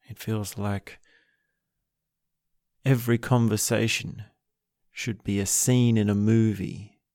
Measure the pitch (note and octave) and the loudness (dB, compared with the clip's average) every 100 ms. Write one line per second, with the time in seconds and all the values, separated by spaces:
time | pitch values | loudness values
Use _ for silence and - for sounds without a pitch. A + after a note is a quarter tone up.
0 | _ A2 - A2 G2+ - G2+ G2+ - - | _ -14 -6 -6 -6 -8 -6 -6 -8 -20
1 | _ _ _ _ _ _ _ _ _ _ | _ _ _ _ _ _ _ _ _ _
2 | _ _ _ _ _ _ _ _ C3 C3 | _ _ _ _ _ _ _ _ 0 0
3 | A#2+ A#2 - B2 A2+ G#2 - A2 A2+ - | 2 0 2 2 2 0 0 0 0 -2
4 | - - G#2 _ _ _ _ _ _ - | -6 -14 -16 _ _ _ _ _ _ -12
5 | - G#2 - G2+ G2 - - B2 A#2+ A2+ | -10 -8 -4 -2 0 0 2 4 4 4
6 | G#2 G2+ G#2+ A2+ A2 G2 F#2+ - G#2 _ | 2 2 4 4 4 0 -8 -10 -18 _
7 | _ | _